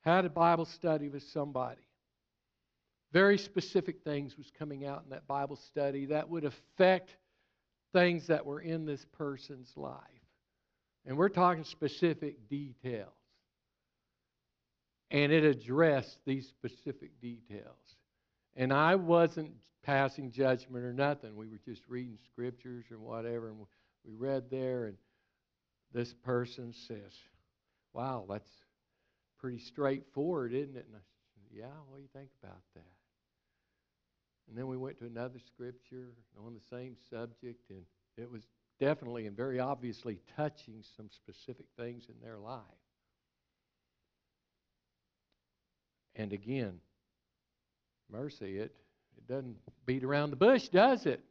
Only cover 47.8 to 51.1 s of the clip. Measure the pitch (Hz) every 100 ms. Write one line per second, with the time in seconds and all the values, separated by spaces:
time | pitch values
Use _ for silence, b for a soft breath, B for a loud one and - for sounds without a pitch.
47.8 | _ _ _ 104 143 - 98 98 110 _
48.8 | _ _ _ 117 113 135 127 107 - _
49.8 | - 131 131 143 147 135 208 262 - 180
50.8 | 240 247 -